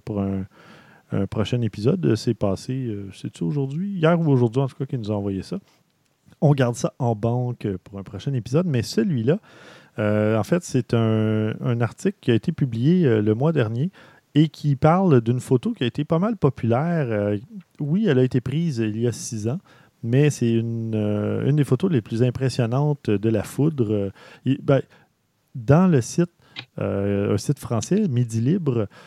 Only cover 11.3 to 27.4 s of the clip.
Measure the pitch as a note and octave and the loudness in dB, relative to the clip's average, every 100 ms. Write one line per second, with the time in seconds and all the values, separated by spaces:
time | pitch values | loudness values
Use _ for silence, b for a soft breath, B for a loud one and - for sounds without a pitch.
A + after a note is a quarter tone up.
11.3 | G#2+ G#2+ - C3+ A#2 A#2+ - F#3+ - - | 0 -2 -2 -2 -2 -2 -2 -4 -2 2
12.3 | A2+ - D#3+ C#3 A2+ C3+ F3+ D3+ A2 G#2 | 2 2 -2 -2 0 2 4 4 4 2
13.3 | A2 D3+ D3+ A2 A#2 F3 B B B _ | 2 2 0 0 -2 -4 B B B _
14.3 | D3 D#3 - D3 C3+ D3+ F3 F#3+ C3 A2+ | 2 2 2 -2 2 4 4 6 4 4
15.3 | B2 - B2+ A3 A#3+ A#2+ - D3 E3 G#3 | -2 2 0 0 -2 -4 -2 -2 0 0
16.3 | A3+ C#3+ - A2+ A#2 E3 E3+ B2+ G#2 G#2 | 0 0 0 0 0 0 -2 -2 0 0
17.3 | G#2 C3 G#3+ - - D3 F3+ A3 B2+ C3 | -2 -6 -18 -16 -8 -2 0 2 4 4
18.3 | C3 - D3 E3+ A#2 A2 G#2+ A#2+ - - | 2 -2 -2 -2 -2 -2 0 -2 -2 -8
19.3 | A2+ G#2+ E3 - b b _ A#2 B2+ D3 | -6 -4 -6 -10 b b _ 0 2 4
20.3 | - A#2 A#2 A#2 A#2 A2+ A2 G#2 G#2 G#2 | 2 0 0 0 -4 -4 -2 -2 -2 -2
21.3 | G#2 A#2 D3 C#3 B2+ G3 C#3+ - A2+ B2 | -2 0 2 2 2 2 0 0 0 0
22.3 | A#2 C3 - A2+ B2+ D3 C#3+ - G#2 A2 | 0 -2 0 0 0 0 -2 -2 0 0
23.3 | G#2+ F#2 - D3 C#3+ G#2+ G#2+ G2 - B | -2 -2 -2 0 0 0 -2 -4 -8 B
24.3 | B C3 C3+ - C3+ - b b _ _ | B -2 -2 2 0 0 b b _ _
25.3 | _ _ C#3 A2 D3 F#3 D3 - - E3+ | _ _ -4 4 6 6 4 2 -2 -2
26.3 | _ B B B - G2+ G2 G2+ G2+ G#2 | _ B B B -8 -4 -2 0 0 0
27.3 | G#2 | 0